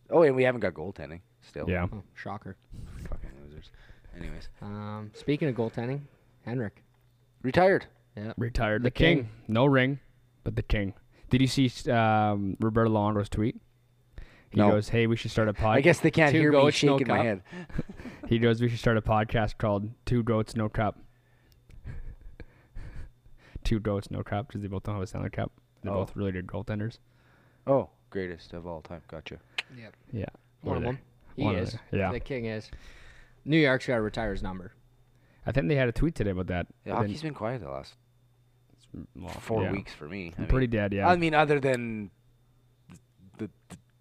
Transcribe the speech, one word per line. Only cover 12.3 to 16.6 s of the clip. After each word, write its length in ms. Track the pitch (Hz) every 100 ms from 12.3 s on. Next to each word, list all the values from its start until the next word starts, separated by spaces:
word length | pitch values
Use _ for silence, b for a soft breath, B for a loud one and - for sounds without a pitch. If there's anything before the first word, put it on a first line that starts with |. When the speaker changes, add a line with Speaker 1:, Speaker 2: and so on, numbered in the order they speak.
| 101 98 -
Speaker 2:
Roberto 300 | 110 110 113
Luongo's 380 | 107 104 107 98
tweet? 260 | - 110 - _ _ _ _ _ - B B B
He 60 | 104
Speaker 1:
No. 140 | 104
Speaker 2:
goes, 180 | 104 104
"Hey, 160 | 117 113
we 80 | 113
should 160 | 113
start 160 | - 107
a 40 |
Speaker 1:
<laughs> 60 | 98
I 40 |
Speaker 2:
pod-" 220 | 110 113
Speaker 1:
guess 160 | 165 156
they 100 | 160
can't 200 | 160 147
Speaker 3:
Two 60 | 160
Speaker 1:
hear 120 | 151
me 60 |
Speaker 3:
goats, 240 | 143